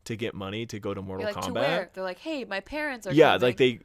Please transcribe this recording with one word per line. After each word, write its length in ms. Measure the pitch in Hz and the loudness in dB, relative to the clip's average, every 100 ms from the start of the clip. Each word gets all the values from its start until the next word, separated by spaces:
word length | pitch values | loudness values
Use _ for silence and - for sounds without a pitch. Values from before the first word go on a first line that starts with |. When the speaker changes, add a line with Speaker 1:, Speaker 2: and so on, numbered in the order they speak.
| - | -8
Speaker 1:
to 100 | 113 | -4
get 180 | 113 | -4
money 320 | 92 95 104 117 | -4 -6 -6 -6
to 140 | 107 | -6
go 160 | 101 98 | -6 -6
to 60 | |
Mortal 240 | 95 95 208 | -6 -4 -4
Speaker 2:
You're 80 | 104 | -4
like, 80 | |
Speaker 1:
Kombat?" 40 | 95 | -4
Speaker 2:
"To 60 | |
where?" 360 | 92 139 170 180 | 0 0 0 -4
They're 100 | - | -6
like, 160 | 185 180 | -8 -6
"Hey, 240 | 320 302 | -6 -6
my 160 | 208 196 | -4 -6
parents 460 | - 294 302 247 208 | -6 -6 -6 -6 2
are 80 | |
Speaker 1:
Yeah, 200 | 147 143 | 6 8
Speaker 2:
coming." 80 | 92 | 6
Speaker 1:
like, 160 | 123 123 | 2 4
they, 220 | 131 117 | 2 2